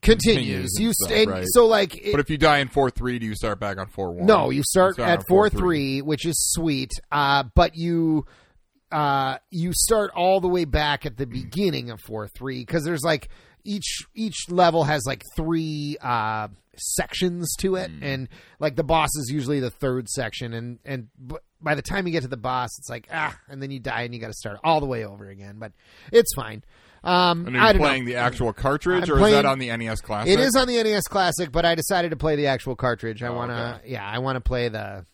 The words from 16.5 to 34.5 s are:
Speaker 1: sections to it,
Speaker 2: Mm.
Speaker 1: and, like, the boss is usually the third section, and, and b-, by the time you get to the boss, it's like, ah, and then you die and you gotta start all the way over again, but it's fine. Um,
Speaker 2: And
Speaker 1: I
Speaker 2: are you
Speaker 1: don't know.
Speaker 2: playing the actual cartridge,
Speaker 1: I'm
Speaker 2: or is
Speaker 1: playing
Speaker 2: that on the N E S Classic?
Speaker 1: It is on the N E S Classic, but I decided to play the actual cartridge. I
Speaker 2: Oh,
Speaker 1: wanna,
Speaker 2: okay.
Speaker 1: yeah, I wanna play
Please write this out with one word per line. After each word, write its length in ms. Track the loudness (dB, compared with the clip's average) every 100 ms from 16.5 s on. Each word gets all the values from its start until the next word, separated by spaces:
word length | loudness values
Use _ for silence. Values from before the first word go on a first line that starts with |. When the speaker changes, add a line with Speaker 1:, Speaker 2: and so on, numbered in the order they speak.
| -12 _ -14
Speaker 1:
sections 800 | -6 -4 -4 -2 -2 -2 -6 -2
to 160 | -2 -2
it, 160 | -4
Speaker 2:
Mm. 80 | -8
Speaker 1:
and, 280 | -6 -6 -8 -14 -20 _
like, 160 | -4 -2
the 60 |
boss 260 | 2 2 2 -2
is 120 | -4
usually 280 | -2 0 -2
the 100 | -2
third 400 | -2 -2 -2 -4
section, 440 | -6 -6 -6 -8
and, 260 | -8 -10 -12 -10
and 240 | -10 -12 _ -16
b-, 80 | -16 _ _
by 140 | -4 -4
the 60 |
time 260 | -2 -4 -2
you 60 |
get 80 | -4
to 80 | -4
the 80 | -6
boss, 320 | -4 -4 -4 -8
it's 100 | -14
like, 180 | -16 -10
ah, 260 | -6 -6 -8 _
and 120 | -12
then 80 | -10
you 120 | -8
die 220 | -6 -6
and 100 | -6
you 60 | -8
gotta 100 | -12
start 260 | -12 -12 -4
all 160 | 0 0
the 60 | 0
way 180 | -4
over 240 | -6 -12 -18
again, 300 | -16 -18 -16
but 140 | -18 _ _ -20 4
it's 200 | 4 4
fine. 300 | -2 -8 -12 -18 _ _ _
Um, 420 | 0 4 4 2 -2
Speaker 2:
And 100 | 4
Speaker 1:
I 20 |
Speaker 2:
are 80 | 6
you 60 |
Speaker 1:
don't 80 | 6
know. 60 | 4
Speaker 2:
playing 160 | 2 -2
the 100 | 0
actual 380 | -2 0 -4
cartridge, 560 | -2 -2 0 0 0 2
Speaker 1:
I'm 20 |
Speaker 2:
or 60 | 6
is 20 |
Speaker 1:
playing 160 | 8 6
Speaker 2:
that 100 | 4
on 140 | 0
the 100 | -4
N 120 | -4
E 80 | -4
S 100 | -6
Classic? 320 | -4 -4 2
Speaker 1:
It 80 | 4
is 160 | 4 2
on 140 | 2
the 100 | 2
N 80 | 2
E 60 |
S 100 | 0
Classic, 480 | 0 0 0 0 -2
but 140 | 2 2
I 100 | 2
decided 360 | 0 0 0
to 60 | -2
play 200 | 0 0
the 100 | 0
actual 300 | 0 -4 -4
cartridge. 440 | -2 -2 -6 -8
I 40 | -8
Speaker 2:
Oh, 80 | -6
Speaker 1:
wanna, 440 | -6 -6 -6 -8
Speaker 2:
okay. 100 | -10
Speaker 1:
yeah, 180 | -10 -6
I 100 | -4
wanna 200 | -4 -2
play 280 | -2